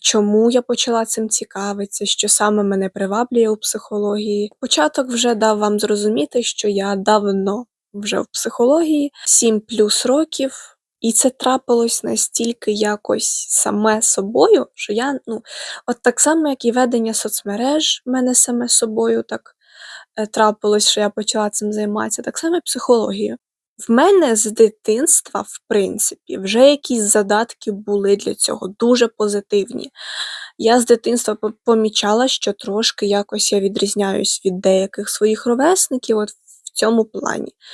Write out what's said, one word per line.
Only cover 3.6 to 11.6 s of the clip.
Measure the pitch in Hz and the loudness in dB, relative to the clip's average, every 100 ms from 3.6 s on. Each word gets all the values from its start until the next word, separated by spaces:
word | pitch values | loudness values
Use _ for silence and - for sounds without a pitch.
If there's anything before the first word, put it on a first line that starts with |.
| - 214 - 208 208 208 208 208 214 - | -4 -6 -6 -4 -2 -2 -2 -2 -4 -6
Початок | 262 - 302 302 254 | -4 0 0 0 -2
вже | 240 240 220 | 0 0 2
дав | 220 214 | 2 2
вам | 208 208 | 0 0
зрозуміти, | 208 208 208 233 294 247 | 0 0 0 0 -2 -2
що | 233 - 214 | -4 -4 -2
я | 196 196 196 | -2 -2 -2
давно | 196 214 202 196 190 208 247 _ _ | 2 2 2 0 -2 -4 -8 _ _
вже | 202 202 196 | -12 -6 -4
в | - | -4
психології, | - 233 - 240 311 320 302 285 - - | -6 -6 0 4 4 4 2 0 -4 -2
сім | - 233 214 | 2 2 0
плюс | 214 220 208 - 247 | -2 0 2 2 2
років, | 277 320 - 269 - - _ _ _ | 2 0 -2 -6 -6 -20 _ _ _
і | 226 | -2
це | 226 262 | 2 0
трапилось | - 254 254 | 0 -2 0